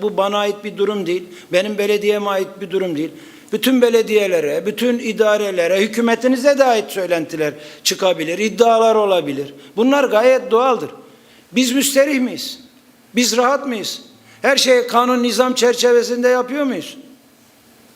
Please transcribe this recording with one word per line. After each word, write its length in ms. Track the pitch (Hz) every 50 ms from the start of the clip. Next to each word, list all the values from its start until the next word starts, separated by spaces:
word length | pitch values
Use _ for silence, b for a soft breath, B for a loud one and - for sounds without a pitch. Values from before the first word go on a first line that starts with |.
| 190
Bu 140 | 208 180
bana 220 | 185 190 202 202 208
ait 260 | 208 202 202 - -
bir 120 | 214 175
durum 300 | 170 202 202 214 202 185
değil. 180 | 165 180 185 180 B B B B B 165
Benim 260 | 180 196 214 214 196
belediyeme 520 | 202 202 208 208 202 208 208 208 202 202
ait 180 | 196 190 190 190 - -
bir 100 | 196 170
durum 260 | 175 190 190 180 160
değil. 140 | 147 160 156 B B B B B B B B -
Bütün 280 | 214 - 247 262 247 247
belediyelere, 840 | 233 226 233 220 - 214 214 202 190 180 165 151 147 147 165 180
bütün 320 | 208 208 - 226 247 240 240
idarelere, 840 | 247 226 208 180 214 214 208 208 208 202 190 175 170 170 185 196
hükümetinize 760 | 208 208 214 233 233 226 226 226 254 254 262 247 247 285 277 262
de 60 | 269
ait 260 | 254 233 214 208 214
söylentiler 640 | - 196 185 170 175 165 156 151 160 156 151 147 147 B B B B B B
çıkabilir, 540 | - 185 - 202 185 175 160 160 156 170 185
iddialar 560 | 214 220 185 185 233 233 226 226 226 226 220
olabilir. 600 | 214 208 196 190 175 156 143 135 135 143 139 - B B B B
Bunlar 280 | 196 226 262 277 285 269
gayet 460 | 220 202 208 233 254 262 247 202 196
doğaldır. 400 | 220 226 254 269 247 208 151 131 - - - B B B B B B B B B 165
Biz 200 | 220 262 240 247
müsterih 480 | 277 262 - - 269 277 294 285 262
miyiz? 400 | 254 226 175 135 - - - - - - _ _ _ _ _ _ _ _ -
Biz 220 | 220 247 226 214
rahat 300 | 240 247 247 285 269 269
mıyız? 360 | 262 240 208 180 - - - - - - B B B B B -
Her 140 | 247 277
şeyi 300 | 262 - 247 254 247 240
kanun, 360 | 240 - 233 247 247 254 247 240
nizam 320 | 247 208 202 254 254 254
çerçevesinde 760 | - 226 247 240 240 233 247 240 240 226 214 247 240 247 247
yapıyor 360 | 254 254 247 226 262 294 285
muyuz? 340 | 262 226 170 - - - - - - - - _ _ _ _ _ _ _ _ _ _ _ _ _ _ _